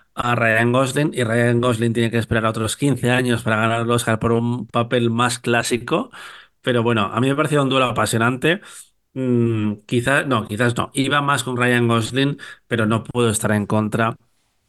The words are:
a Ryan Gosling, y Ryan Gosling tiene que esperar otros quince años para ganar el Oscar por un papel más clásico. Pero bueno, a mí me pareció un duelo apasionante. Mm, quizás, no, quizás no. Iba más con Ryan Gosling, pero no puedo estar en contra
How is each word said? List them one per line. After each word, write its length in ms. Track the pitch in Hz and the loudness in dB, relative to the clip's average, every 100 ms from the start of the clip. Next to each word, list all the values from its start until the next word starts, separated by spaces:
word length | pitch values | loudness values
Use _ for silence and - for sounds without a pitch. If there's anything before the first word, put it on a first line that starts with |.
| _ | _
a 220 | - 120 120 | -6 -2 0
Ryan 360 | 113 110 120 | 2 2 2
Gosling, 400 | 123 131 143 151 | 2 0 0 -2
y 100 | - | -2
Ryan 380 | 113 117 120 120 | 0 2 2 2
Gosling 320 | 123 110 117 | 2 0 0
tiene 180 | 113 117 | 0 0
que 60 | 117 | 0
esperar 260 | 107 113 110 | -2 0 0
otros 320 | 113 110 - | -2 -4 -2
quince 320 | 143 120 120 | -2 0 0
años 320 | 123 123 117 | 0 0 0
para 120 | 117 110 | 0 0
ganar 260 | 113 113 | 0 0
el 80 | 117 | 0
Oscar 280 | 120 117 110 | 0 0 0
por 140 | 113 | 0
un 340 | 117 120 123 107 | 0 0 -4 -4
papel 420 | 120 117 127 117 | -4 0 0 0
más 300 | 117 120 120 | 0 0 -2
clásico. 720 | 120 120 113 123 120 180 254 - - - - _ | 0 0 0 -2 -2 -4 -4 -12 -20 -20 -20 _
Pero 220 | - 120 | -2 0
bueno, 220 | 113 113 98 | 2 2 0
a 140 | 107 | 0
mí 80 | 135 | 0
me 60 | 139 | 0
pareció 280 | 151 147 | 0 0
un 60 | 135 | 2
duelo 160 | 131 123 | 2 2
apasionante. 720 | 113 107 113 120 127 151 185 - - - _ _ | 0 0 2 0 0 0 -2 -6 -20 -20 _ _
Mm, 600 | 131 127 120 117 110 104 104 - | -4 0 2 2 0 -2 -4 -4
quizás, 420 | 123 127 143 160 | -2 2 0 0
no, 200 | 117 104 | -2 -2
quizás 280 | 104 123 117 | 0 0 0
no. 140 | - | -2
Iba 280 | - 135 147 | -2 -2 0
más 220 | 143 139 | 0 -2
con 140 | 127 123 | -2 0
Ryan 300 | 123 123 117 | 2 4 4
Gosling, 500 | 117 110 123 139 143 - - - | 2 0 0 0 -2 -10 -20 -6
pero 180 | 117 107 | -2 2
no 180 | 113 | 0
puedo 260 | - 120 117 | -2 0 0
estar 220 | 104 107 | 2 0
en 140 | 107 101 | 0 2
contra 500 | 110 107 110 113 120 _ _ _ _ | 0 0 0 -2 -4 _ _ _ _